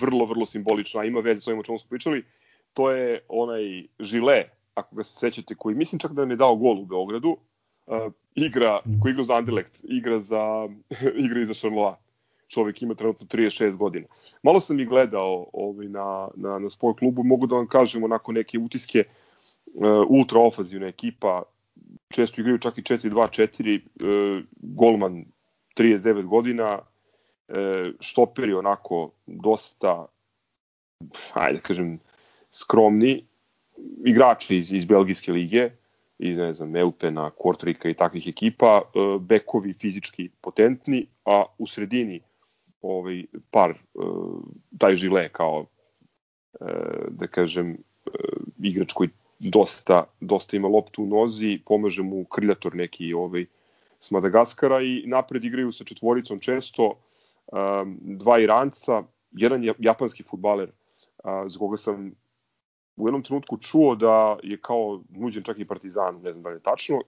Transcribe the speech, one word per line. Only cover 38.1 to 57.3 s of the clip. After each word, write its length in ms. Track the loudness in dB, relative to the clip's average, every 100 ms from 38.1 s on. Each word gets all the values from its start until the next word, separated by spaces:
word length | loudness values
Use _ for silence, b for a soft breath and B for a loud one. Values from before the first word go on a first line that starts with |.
| -2 -10
ekipa, 540 | -4 -4 4 6 6
e, 360 | 2 0 0 -2
bekovi 540 | 2 2 2 -4 -4
fizički 560 | -6 -8 -8 -10 -12 -14 _
potentni, 640 | -6 2 2 2 -4 -4 -6 _
a 200 | 2 2 2 -6
u 80 | -12
sredini, 540 | -10 -4 -4 -4 -8 -16 _ _ _ _ _
ovaj, 400 | -8 -8 -6 -10 -12 -18 0
par, 200 | 4 4
e, 60 | 0 _ -10 -6 -6 -8 -12 -16 -20 _ 2
taj 160 | 4
Žile 340 | 4 2 0 -2
kao, 380 | -4 -4 -4 -10 _ _ _ _ _ _ _ _ -14
e, 40 | -10 -8 -8 -8 -10
da 180 | -10 -6
kažem, 460 | -2 -2 -2 -6
e, 380 | -8 _ _ -12 -8 -8 -8 -12 -6
igrač 300 | -4 -2 -2
koji 160 | -2 -4 -4 _ _
dosta, 640 | 2 4 4 0 2 2 2 _
dosta 360 | -2 -2 -2 -4
ima 120 | 2
loptu 340 | 2 0 -6
u 40 | -2
nozi, 520 | 0 0 -2 -4 -4 0
pomaže 360 | 0 0 -4
mu 220 | -6 -6
krljator 520 | -6 -2 0 0 -4 -6
neki, 360 | -8 -8 -6
ovaj, 320 | -4 -4 -6 -8 _ _ _ _ _
s 100 | -4
Madagaskara 680 | -2 4 4 4 0 0 2
i 200 | 0 -4 -2
napred 380 | -2 -2 -6
igraju 280 | -6 -4 -6
sa 120 | -8
četvoricom 540 | -16 -4 0 0 -2 -6
često, 540 | -4 -4 -4 0 0
e, 640 | 0 _ _ _